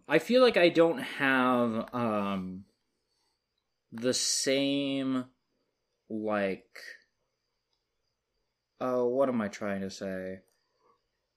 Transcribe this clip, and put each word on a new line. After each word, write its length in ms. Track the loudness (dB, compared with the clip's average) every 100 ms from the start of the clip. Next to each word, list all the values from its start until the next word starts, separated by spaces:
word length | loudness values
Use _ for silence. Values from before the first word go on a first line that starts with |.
| 0
I 100 | 0
feel 240 | 4 4
like 140 | 4 6
I 120 | 4
don't 300 | 6 4 4
have, 880 | -6 -2 2 4 4 2 2 -2 -4
um, 680 | -4 -2 0 -2 -2 -6 -12 -16 _ _ _ _ _ _ _ _ _ _ _ _
the 220 | -6 -2
same, 1120 | -2 -2 -2 0 0 0 -2 -2 -4 -2 -4 -6 _ _ _ _ _ _ _ -12
like, 580 | -8 -2 0 0 -4 -12 -20 -20 -20 _ _ _ _ _ _ _ _ _ _ _ _ _ _ _ _ _ -8
oh, 260 | -4 0 0
what 200 | 2 2
am 120 | 0
I 80 | -2
trying 320 | -4 -6 -4
to 80 | -6
say? 500 | -8 -8 -8 -10 -12 _ _ _ _ _ _ _ _ _